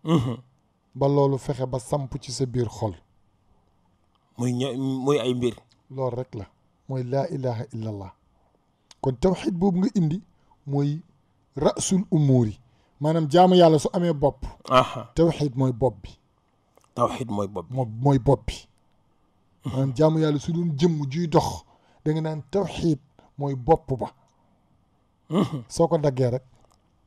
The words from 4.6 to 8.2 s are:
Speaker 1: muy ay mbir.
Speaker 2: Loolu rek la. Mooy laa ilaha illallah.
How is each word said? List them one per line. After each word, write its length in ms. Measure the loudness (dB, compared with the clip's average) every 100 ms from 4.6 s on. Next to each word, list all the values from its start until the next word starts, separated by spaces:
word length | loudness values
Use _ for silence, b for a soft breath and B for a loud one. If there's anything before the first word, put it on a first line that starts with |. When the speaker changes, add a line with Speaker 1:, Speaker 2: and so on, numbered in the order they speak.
| -4 -4
Speaker 1:
muy 420 | -4 -2 0 0
ay 140 | 0
mbir. 220 | 0 -2 -4 _ _ _
Speaker 2:
Loolu 260 | -6 -6 -6
rek 180 | -8 -12
la. 100 | -14 _ _ _ -8
Mooy 140 | -6
laa 240 | -2 -2 -2
ilaha 340 | -4 -4 -4 -8
illallah. 380 | -8 -8 -8 -12 -18